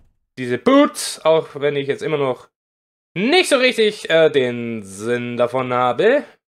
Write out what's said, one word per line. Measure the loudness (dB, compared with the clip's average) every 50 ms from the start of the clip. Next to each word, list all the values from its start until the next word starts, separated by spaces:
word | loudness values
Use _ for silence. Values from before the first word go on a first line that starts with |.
| _ _ _ _ _ _ -12
diese | -8 -6 -4 -4
Boots, | 0 2 4 4 4 4 2 0 -8 -10 -10 -8 -2 2
auch | 2 2 2 0 -4 -8
wenn | -4 -2 -2 -2
ich | -2 -2
jetzt | -4 -4 -4 -4
immer | -4 -2
noch | -2 -2 -2 -4 -6 -10 _ _ _ _ _ _ _ _ _ _ _ _ _ -6
nicht | -4 -2 2 2 2 2 2
so | 0
richtig, | 2 2 0 2 2 0 0 0 -4 -4 0
äh, | 4 4 4 4
den | 4 2 0 0 -2 -4 -6 -6 -8 -8 -10
Sinn | -12 -12 -8 -4 -2 -2 -2 -4 -4 -2
davon | 0 0 0 0 -4 -2 -2 0
habe. | 0 0 0 0 2 2 2 2 0 -2 -6 _ _ _ _